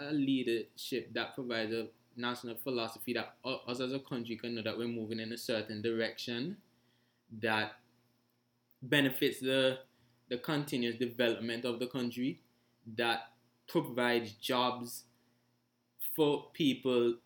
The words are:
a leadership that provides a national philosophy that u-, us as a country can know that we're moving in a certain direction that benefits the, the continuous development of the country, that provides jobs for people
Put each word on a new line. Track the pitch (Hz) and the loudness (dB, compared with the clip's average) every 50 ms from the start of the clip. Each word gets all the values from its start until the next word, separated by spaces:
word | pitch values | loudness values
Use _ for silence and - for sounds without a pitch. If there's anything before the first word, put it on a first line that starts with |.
| 143 143 | -4 -2
a | 151 | 0
leadership | 147 139 135 135 127 123 117 117 113 104 - - - - - 135 113 - - 110 | 2 4 4 4 2 2 2 0 0 -2 -6 -10 -12 -6 -4 -2 -4 -4 -2 -2
that | 117 113 - - | -2 -2 -2 -4
provides | 143 127 120 117 113 110 107 113 | -6 -4 -2 0 0 0 0 0
a | 113 110 107 - _ _ _ - | -2 -4 -6 -10 _ _ _ -10
national | 120 120 120 120 - 123 117 113 | -6 -4 -4 -4 -4 -6 -10 -8
philosophy | - - 139 127 120 113 110 - - - 127 117 | -6 -4 -2 -2 0 -2 -2 -6 -8 -4 -2 -2
that | 113 104 - - _ - | -2 -2 -4 -8 _ -6
u-, | 127 127 - - | -6 -6 -6 -6
us | - 123 127 | -6 -4 -2
as | 131 127 135 | -2 -2 -2
a | 135 | -4
country | 135 - 135 120 113 117 113 | -4 -4 -6 -6 -4 -6 -8
can | 110 - 117 117 | -6 -6 -6 -6
know | 113 | -2
that | 107 110 - | -2 -4 -2
we're | 110 120 | -2 -4
moving | 120 120 117 110 107 117 113 | -4 -2 -4 -4 -4 -4 -6
in | 113 110 | -4 -6
a | 117 | -8
certain | 117 - - 117 107 107 - 107 107 | -6 -2 0 0 0 0 -4 -6 -2
direction | 107 117 113 117 113 104 - - - 123 117 120 135 180 208 - _ _ _ _ _ _ _ _ _ _ _ _ _ - 117 107 | 0 0 2 2 0 0 -2 -6 -6 -4 -2 -2 -2 -4 -4 -8 _ _ _ _ _ _ _ _ _ _ _ _ _ -16 -8 -2
that | 113 110 110 107 107 - - - _ _ _ _ _ _ _ _ _ _ _ _ _ _ _ _ _ _ _ - | 2 2 4 4 2 0 -4 -14 _ _ _ _ _ _ _ _ _ _ _ _ _ _ _ _ _ _ _ -12
benefits | 131 120 147 143 139 131 135 - 147 123 - - | -2 4 4 6 6 4 4 2 0 0 0 0
the, | 131 131 131 135 131 131 131 - - _ _ _ _ _ _ _ _ - | 0 2 4 4 4 4 2 0 -8 _ _ _ _ _ _ _ _ -6
the | 127 | -6
continuous | 123 - - 156 147 147 - 147 123 120 117 117 | -4 -2 0 0 0 0 0 0 0 0 0 0
development | 117 127 - 113 120 123 113 110 98 113 117 117 120 123 | 0 -2 -2 2 2 4 4 4 2 -2 -2 -2 -2 -2
of | 123 117 113 | -2 -2 -2
the | 127 | -4
country, | 123 - 131 120 120 120 120 123 143 170 - _ _ _ _ _ _ _ _ - 117 110 | -4 -2 -2 -2 -2 -2 -2 -2 -2 -2 -6 _ _ _ _ _ _ _ _ -16 -10 -2
that | 113 120 117 110 101 - - _ _ _ _ _ _ _ | 0 2 2 2 0 -4 -10 _ _ _ _ _ _ _
provides | - - 170 143 - 120 123 123 120 120 117 113 104 104 | -2 0 0 0 0 0 2 2 4 4 2 2 -2 -10
jobs | - - - 127 123 127 123 117 123 120 120 - - - _ _ _ _ _ _ _ _ _ _ _ _ _ _ _ _ _ _ - - - - | -8 -2 0 2 2 2 2 0 -2 -6 -8 -10 -12 -14 _ _ _ _ _ _ _ _ _ _ _ _ _ _ _ _ _ _ -8 -6 -4 2
for | 160 151 147 143 139 - - - | 4 4 4 4 2 -2 -8 -2
people | - 160 135 123 - - 131 123 120 120 117 117 - - | 2 4 4 4 4 2 4 4 6 6 4 2 0 -2